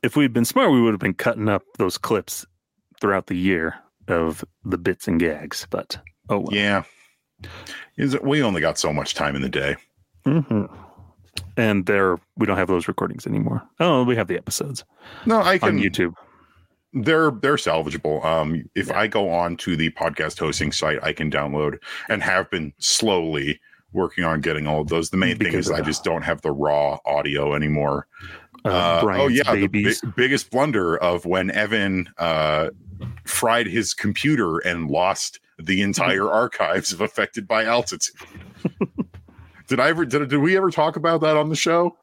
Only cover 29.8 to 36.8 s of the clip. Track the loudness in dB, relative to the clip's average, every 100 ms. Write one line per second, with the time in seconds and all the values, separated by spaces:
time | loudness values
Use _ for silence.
29.8 | 0 0 -4 0 2 2 0 0 2 2
30.8 | 0 2 0 0 0 0 0 -2 0 0
31.8 | 0 0 -4 -4 0 2 2 2 -2 -6
32.8 | -18 -14 -12 -12 -6 -2 2 2 2 -2
33.8 | -2 -2 -4 -2 0 2 2 0 -2 -2
34.8 | -2 0 0 0 -6 -10 _ -14 -2 0
35.8 | 0 0 0 2 2 2 0 -2 -2 0